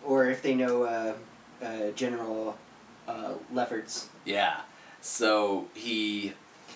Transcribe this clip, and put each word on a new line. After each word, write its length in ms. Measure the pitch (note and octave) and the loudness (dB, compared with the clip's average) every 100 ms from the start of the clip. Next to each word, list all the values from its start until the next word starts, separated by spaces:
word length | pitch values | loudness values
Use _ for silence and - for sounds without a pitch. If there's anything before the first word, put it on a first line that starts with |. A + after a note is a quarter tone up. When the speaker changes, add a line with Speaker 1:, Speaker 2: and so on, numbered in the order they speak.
Speaker 1:
or 220 | C#3+ C3+ B2+ | 2 4 6
if 160 | B2+ | 4
they 120 | C#3 | 2
know, 280 | B2+ B2+ B2 | 2 4 4
uh, 300 | A#2+ A2+ A2+ A2 - - - - | 2 0 -2 -4 -10 -20 -20 -12
uh, 260 | A#2+ A2 G#2 | -8 -4 -4
General, 640 | G#2 B2+ A#2+ A2+ A2 A2 G#2 - - - - - | -2 -2 -2 -4 -4 -4 -8 -14 -20 -20 -16 -10
uh, 260 | G#2+ G#2+ A#2 - | -8 -6 -8 -4
Lefferts. 560 | B2 - A2+ A2 - - - | -2 -2 -2 -6 -8 -10 -10
Speaker 2:
Yeah. 360 | - G2+ F#2 - - - - - | -4 2 2 0 -8 -18 -20 -14
So 680 | - - A2+ G#2+ G#2 G2 F2+ | -8 2 4 6 4 2 -4
he, 580 | G#2+ A#2 A2 G#2+ G#2 G2+ - - - - | -10 -4 0 0 -2 -4 -8 -18 -20 -16